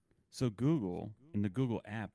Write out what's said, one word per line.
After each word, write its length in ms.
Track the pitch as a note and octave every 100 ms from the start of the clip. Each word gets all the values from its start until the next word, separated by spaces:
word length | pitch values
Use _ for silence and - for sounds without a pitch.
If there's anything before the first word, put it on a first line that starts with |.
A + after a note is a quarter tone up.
| _ _ _
So 200 | - B2+
Google, 640 | F#2+ C3 E3 F#2+ F2 - G#2+ C#3+
in 80 | G3+
the 60 | G3+
Google 320 | F3+ C3 A2 -
app, 240 | G#2+ G2+